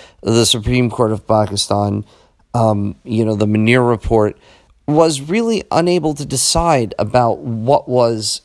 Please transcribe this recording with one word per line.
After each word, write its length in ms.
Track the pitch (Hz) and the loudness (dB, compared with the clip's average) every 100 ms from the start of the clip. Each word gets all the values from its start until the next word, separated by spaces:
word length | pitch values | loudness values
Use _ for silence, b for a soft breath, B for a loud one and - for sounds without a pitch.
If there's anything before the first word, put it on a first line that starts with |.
| B B | B B
The 240 | - 117 | 0 2
Supreme 460 | 113 113 104 127 123 | 2 0 0 0 0
Court 220 | - 110 | 0 -2
of 140 | 107 - | -2 0
Pakistan, 800 | 110 101 101 - 101 101 104 - b b b _ | 0 0 -2 -2 0 0 -2 -8 b b b _
um, 420 | 120 113 101 101 - | 0 0 0 -4 -8
you 200 | - 110 | -6 -2
know, 100 | 110 | 0
the 120 | 104 104 | 0 0
Munir 420 | 107 110 127 120 | 2 2 2 2
report 480 | 113 - 113 104 - b b b b - | 0 0 2 0 -2 b b b b -2
was 340 | 151 165 135 | 2 2 0
really 420 | 147 214 233 220 - | -4 -2 0 -2 -2
unable 440 | 147 175 175 156 | 0 0 0 -2
to 100 | 147 139 | -6 -6
decide 680 | 135 - 170 170 143 104 - | -4 -2 0 2 2 0 -4
about 400 | 104 123 120 - | -2 2 2 0
what 500 | 135 113 117 143 - | -6 -4 0 0 2
was 540 | 123 117 110 107 - | 2 2 0 -6 -8